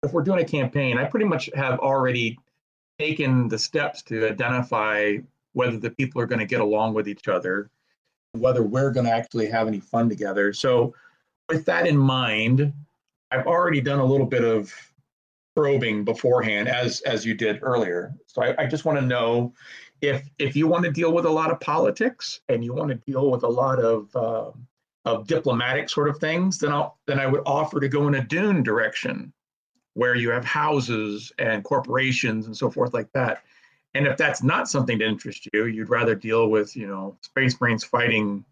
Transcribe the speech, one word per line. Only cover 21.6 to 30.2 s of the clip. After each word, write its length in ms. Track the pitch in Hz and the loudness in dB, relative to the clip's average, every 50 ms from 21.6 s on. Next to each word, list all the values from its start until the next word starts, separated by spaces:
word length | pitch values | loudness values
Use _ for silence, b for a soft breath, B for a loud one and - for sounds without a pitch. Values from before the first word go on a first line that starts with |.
politics 800 | - - 147 160 180 208 196 - 220 254 247 _ - - - - _ - | -2 -2 0 2 2 2 2 2 0 0 0 _ -12 -12 -12 -12 _ -2
and 160 | 131 117 117 | -2 -2 -2
you 80 | 120 127 | -4 -4
wanna 220 | 131 - 147 131 | -4 -2 -2 -4
deal 360 | 117 _ - 135 131 135 143 | -4 _ -4 -2 2 2 2
with 120 | 127 123 120 | 2 2 0
a 60 | 117 | 0
lot 300 | 120 123 131 135 131 127 | 2 2 2 2 2 2
of, 340 | 120 113 113 110 104 101 _ | 2 2 2 0 -2 -4 _
uh, 340 | 123 113 113 113 90 - - - - 120 _ _ _ _ _ _ _ _ | -4 -2 -2 -2 -4 -6 -8 -12 -18 -20 _ _ _ _ _ _ _ _
of 220 | 117 113 107 104 | -4 -4 -4 -2
diplomatic 640 | 98 165 156 - 139 123 117 120 123 131 147 - - | -2 -2 0 0 0 0 0 0 0 -2 -2 -4 -4
sort 180 | - - 147 147 | -2 0 0 0
of 100 | 143 147 | 0 -2
things, 400 | - 156 160 175 185 190 185 - | -2 -2 0 0 0 0 0 0
then 140 | - 147 147 | -2 0 0
I'll, 240 | 143 - - - _ _ | 0 -2 -2 -6 _ _
then 140 | - 139 135 | -2 -2 0
I 60 | 135 | 2
would 160 | 135 135 147 - | 2 0 0 0
offer 360 | - 143 147 156 - - 147 | 0 0 0 0 -2 -2 -2
to 80 | 139 139 | -2 0
go 200 | 131 147 143 143 | 0 2 2 2
in 60 | 143 | 2
a 100 | 135 127 | 0 0
Dune 380 | 110 156 170 196 214 196 170 131 | -2 -2 0 2 2 2 2 2
direction 720 | 113 107 117 110 110 - - - - - - - - - _ _ _ _ _ _ _ _ _ _ _ _ | 2 2 2 0 0 -2 -4 -6 -6 -6 -6 -10 -14 -16 _ _ _ _ _ _ _ _ _ _ _ _
where 200 | - 123 123 123 | 0 0 2 2
you 160 | 123 | 2